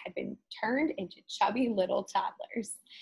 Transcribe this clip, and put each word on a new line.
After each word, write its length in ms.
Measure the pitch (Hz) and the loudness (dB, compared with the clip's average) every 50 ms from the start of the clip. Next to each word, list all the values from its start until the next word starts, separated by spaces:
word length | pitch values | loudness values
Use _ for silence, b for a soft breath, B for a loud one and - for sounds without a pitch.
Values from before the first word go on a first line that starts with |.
| - | -12
had 100 | - 185 | -8 -6
been 220 | - - - - - _ _ - - | -6 -6 -6 -8 -10 _ _ -8 -4
turned 300 | - 220 247 269 311 311 - | -2 0 2 2 2 2 0
into 240 | - 190 175 - - - | -2 -6 -8 -10 -14 -14
chubby 420 | - - - 208 196 208 247 262 233 | -12 0 2 2 2 4 4 2 2
little 340 | 220 196 185 180 - 202 196 | 4 2 2 2 2 0 0
toddlers. 680 | - - 190 185 - - - - - - 240 214 - - - - B B B | 0 0 0 0 0 -4 -8 -12 -8 -6 -6 -6 -6 -8 -12 -14 B B B